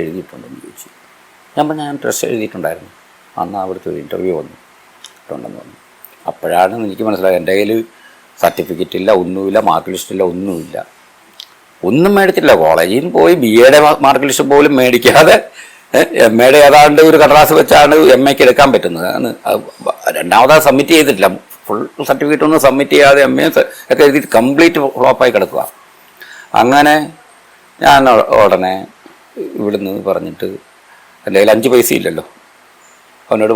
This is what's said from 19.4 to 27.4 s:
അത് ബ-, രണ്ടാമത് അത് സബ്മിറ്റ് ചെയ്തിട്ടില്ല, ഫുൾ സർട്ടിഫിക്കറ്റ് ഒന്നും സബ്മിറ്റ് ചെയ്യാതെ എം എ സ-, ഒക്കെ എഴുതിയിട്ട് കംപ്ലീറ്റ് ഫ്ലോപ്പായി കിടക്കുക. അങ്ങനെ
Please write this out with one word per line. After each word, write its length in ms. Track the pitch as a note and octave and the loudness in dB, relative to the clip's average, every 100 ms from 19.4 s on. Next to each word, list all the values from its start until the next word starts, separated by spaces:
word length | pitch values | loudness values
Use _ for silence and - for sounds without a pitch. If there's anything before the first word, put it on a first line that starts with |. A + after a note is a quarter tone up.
| - | -6
അത് 120 | - - - - | -6 -8 -12 -10
ബ-, 100 | - - - | -8 -8 -6
രണ്ടാമത് 360 | E2+ A2 C3 D#3 | 0 2 4 4
അത് 80 | D3+ | 2
സബ്മിറ്റ് 260 | C3 C#3+ D#3+ | 0 2 2
ചെയ്തിട്ടില്ല, 320 | C#3 G2 F#2+ F#2 - - - | 2 0 -2 -4 -16 -18 -10
ഫുൾ 160 | G#2+ - - C#3+ | -10 -10 -8 -6
സർട്ടിഫിക്കറ്റ് 360 | C3+ D3 D3+ D3+ | -4 -2 -2 0
ഒന്നും 140 | D#3 C#3 | 2 2
സബ്മിറ്റ് 300 | C3+ C#3 D3 | 0 0 4
ചെയ്യാതെ 260 | C#3 C#3 C3+ | 4 4 2
എം 80 | C3 | 0
എ 40 | D#3 - | -2 -2
സ-, 100 | - - - | -4 -6 -4
ഒക്കെ 140 | - C#3+ | 2 2
എഴുതിയിട്ട് 240 | C#3 - A2+ | 2 -2 -2
കംപ്ലീറ്റ് 420 | B2 C#3+ E3 E3 C#3 B2 | 0 2 0 0 -4 -2
ഫ്ലോപ്പായി 380 | C3 B2+ B2+ G#2 | -2 0 0 -2
കിടക്കുക. 280 | F#2 - - - _ _ _ _ - - - - | -4 -6 -10 -14 _ _ _ _ -20 -20 -6 -2
അങ്ങനെ 340 | A#2+ C#3 D3+ D3+ D3+ - _ _ | 2 2 2 0 -4 -14 _ _